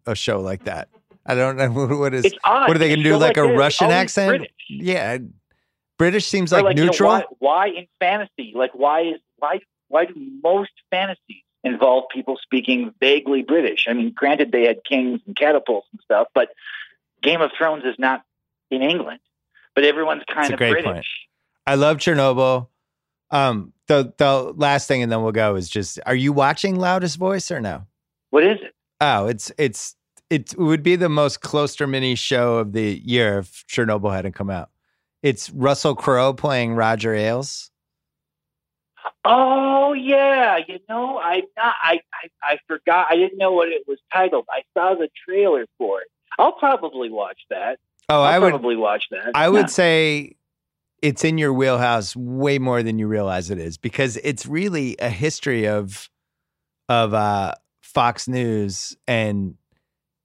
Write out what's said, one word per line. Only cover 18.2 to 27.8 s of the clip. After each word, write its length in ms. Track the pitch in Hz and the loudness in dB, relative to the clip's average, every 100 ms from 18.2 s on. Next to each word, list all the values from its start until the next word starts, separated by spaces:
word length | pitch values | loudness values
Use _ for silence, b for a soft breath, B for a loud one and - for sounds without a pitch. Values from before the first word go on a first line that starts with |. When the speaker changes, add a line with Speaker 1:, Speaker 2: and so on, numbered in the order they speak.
| - _ _ _ _ | -6 _ _ _ _
Speaker 2:
in 100 | 262 | -2
England. 380 | 277 170 76 247 _ _ _ b b - | 0 -2 -6 -12 _ _ _ b b 2
But 80 | |
everyone's 400 | 143 147 156 151 - | 2 2 -2 -4 -6
kind 120 | 156 143 | -4 -2
Speaker 1:
That's 40 | |
a 40 | |
Speaker 2:
of 40 | 127 | 0
Speaker 1:
great 140 | 120 | 2
Speaker 2:
British. 140 | 165 143 | 2 0
Speaker 1:
point. 180 | 85 - - - _ _ _ - | -6 -10 -14 -18 _ _ _ 0
I 80 | 139 | 2
love 220 | 147 151 | 4 2
Chernobyl. 720 | 175 151 135 127 131 127 123 _ _ _ _ _ _ | 2 2 2 4 2 0 -4 _ _ _ _ _ _
Um, 420 | 147 135 110 87 _ - | 0 0 -2 -8 _ 2
the, 260 | 143 123 - | 2 2 0
the 360 | 143 135 127 160 | 2 2 -2 -2
last 320 | 143 139 - | 0 2 0
thing, 160 | 131 | -2
and 80 | 120 | 0
then 100 | 113 | 0
we'll 100 | 110 | 0
go, 240 | 110 107 98 | 0 0 0
is 140 | 87 | -4
just, 300 | 107 95 - - | -6 -8 -8 -2
are 100 | 127 | 0
you 160 | 139 | 0
watching 420 | 143 139 156 196 185 | 2 2 0 -2 -2
Loudest 400 | 180 185 180 151 | 0 0 -2 -4
Voice 340 | 185 196 - | -4 -4 -6
or 80 | 156 | -6
no? 240 | 104 73 | -6 -8